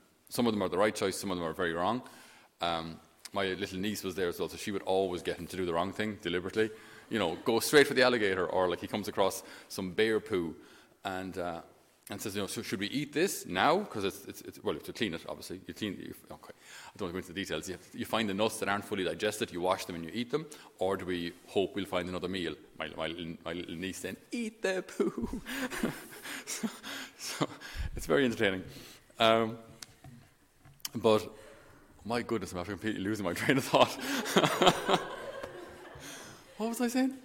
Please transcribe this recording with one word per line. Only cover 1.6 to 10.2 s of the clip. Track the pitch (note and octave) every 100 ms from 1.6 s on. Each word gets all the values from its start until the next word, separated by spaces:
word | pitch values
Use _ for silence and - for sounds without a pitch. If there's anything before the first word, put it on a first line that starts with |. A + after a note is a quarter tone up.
| F2
wrong. | E2 F#2 B2 - - - - - -
Um, | F2 E2 E2 E2 - _ -
my | G2+ G2
little | F#2 G2 F#2
niece | G#2 G2+
was | F#2+ F2+
there | F2+
as | E2
well, | E2
so | -
she | -
would | G2
always | - F#2+ F#2+ F2
get | F2+ E2
him | E2+
to | F2+
do | F2+
the |
wrong | E2 F#2+
thing | - G#2+ G2+
deliberately. | - F2 F2+ A2 A2 - - - -
You | A2+
know, | F2 F2
go | - A2+
straight | - D3 C#3+
for |
the | C3
alligator, | B2+ B2 G2+ F#2+ F2
or, | F#2 F#2
like, | E2+
he | G2+
comes | G#2+ G2
across | G#2 F#2+ - - - -
some | - F#2+
bear | F2 A2 G#2+